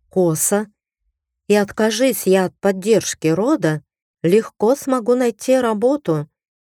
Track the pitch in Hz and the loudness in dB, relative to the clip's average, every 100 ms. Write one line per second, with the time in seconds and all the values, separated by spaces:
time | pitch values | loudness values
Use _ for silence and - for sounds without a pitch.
0 | _ 190 175 156 - 202 214 _ _ _ | _ -2 0 0 -2 -2 -4 _ _ _
1 | _ _ _ _ - 208 202 - 220 220 | _ _ _ _ 0 0 0 -2 -2 0
2 | 262 220 - 190 180 - 196 190 185 208 | 0 0 2 2 0 -2 -2 -2 0 0
3 | - - 156 160 233 311 170 151 - _ | 0 -4 -2 0 0 0 0 -2 -8 _
4 | _ _ 165 208 208 _ 214 277 - 262 | _ _ 2 2 0 _ 0 0 -2 -2
5 | 220 247 254 - - 262 240 214 233 285 | 0 0 0 -2 0 0 0 0 0 0
6 | - 156 147 _ _ _ _ | -2 -4 -4 _ _ _ _